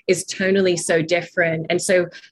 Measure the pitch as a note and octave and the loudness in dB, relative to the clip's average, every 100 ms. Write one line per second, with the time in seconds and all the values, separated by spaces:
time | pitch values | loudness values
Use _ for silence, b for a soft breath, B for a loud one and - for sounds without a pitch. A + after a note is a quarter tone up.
0 | - F3 - - F#3+ G3 F#3 E3+ - E3+ | 0 0 -2 -4 0 2 2 0 0 0
1 | D#3+ F3 E3 - E3 D#3+ D#3+ F3 - F3+ | 2 -2 -2 -2 0 -2 -4 -6 0 0
2 | E3+ B B | 0 B B